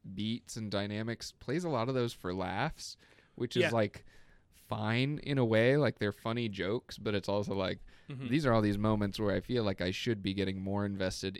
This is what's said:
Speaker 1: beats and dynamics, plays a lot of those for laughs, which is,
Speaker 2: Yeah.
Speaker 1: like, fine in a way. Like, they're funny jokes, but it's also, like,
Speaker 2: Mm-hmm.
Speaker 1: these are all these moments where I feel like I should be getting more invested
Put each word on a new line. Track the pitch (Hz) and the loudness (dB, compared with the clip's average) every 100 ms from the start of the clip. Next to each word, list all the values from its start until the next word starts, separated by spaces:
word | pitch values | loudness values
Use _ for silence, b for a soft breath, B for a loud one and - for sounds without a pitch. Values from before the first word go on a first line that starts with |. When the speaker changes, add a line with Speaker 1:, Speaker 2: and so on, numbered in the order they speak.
| 104 | -12
Speaker 1:
beats | 95 107 117 - 120 | -6 -4 -4 -8 -10
and | 107 | -4
dynamics, | 101 104 107 113 113 - | -4 -2 -4 -4 -6 -10
plays | - - 151 | -12 -4 -4
a | 175 | 0
lot | 127 117 | 0 0
of | 131 | 0
those | 120 | -2
for | - 92 | -4 -6
laughs, | 92 92 95 147 - - - b b b - | -4 -4 -2 -4 -4 -14 -16 b b b -8
which | 123 - | -2 2
is, | |
Speaker 2:
Yeah. | 170 | 2
Speaker 1:
like, | 117 104 - - b b b b - - | 2 0 -2 -20 b b b b -20 -8
fine | 110 107 113 135 151 | -4 0 0 0 -2
in | - 139 | -2 2
a | 117 | 4
way. | 110 117 143 | 6 6 6
Like, | 127 - | 2 2
they're | 104 | -4
funny | - 117 117 117 | -2 -4 -2 -2
jokes, | 95 90 117 - - | -2 -2 -2 -6 -6
but | 107 104 | -2 -2
it's | 95 | 0
also, | 101 104 | 0 0
like, | 98 92 95 - B B | -2 -2 -4 -10 B B
Speaker 2:
Mm-hmm. | 131 131 | -10 0
Speaker 1:
these | 139 143 | 2 6
are | |
all | 113 | 6
these | 104 101 | 4 4
moments | 110 107 101 95 | 2 2 0 0
where | 104 | 0
I | 95 | 0
feel | 92 123 | 0 0
like | 113 95 | 0 0
I | 92 | -2
should | 95 123 107 | 0 -2 0
be | 98 | -2
getting | 98 95 95 | 0 -2 -2
more | 95 101 101 | -2 0 -2
invested | 98 92 - 95 | 0 -2 -2 -6